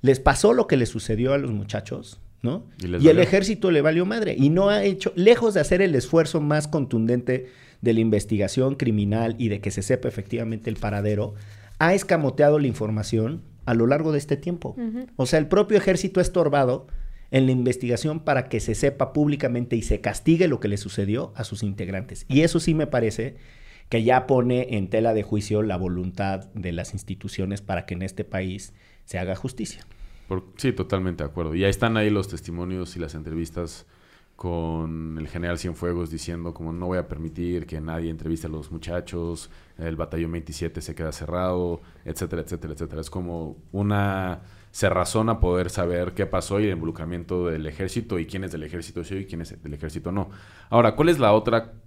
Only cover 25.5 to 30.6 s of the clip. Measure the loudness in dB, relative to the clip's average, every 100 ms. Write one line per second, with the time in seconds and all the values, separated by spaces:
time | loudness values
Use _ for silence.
25.5 | 0 0 -2 -2 -2 -4 -4 -2 -2 -6
26.5 | -8 -6 -6 -6 -8 -10 -10 -10 -6 -4
27.5 | -4 -4 -6 -4 -6 -6 -6 -6 -4 -6
28.5 | -6 -12 -20 _ -20 -10 -6 -4 -4 -6
29.5 | -8 -10 -10 -20 -18 -18 -18 -6 -6 -6
30.5 | -4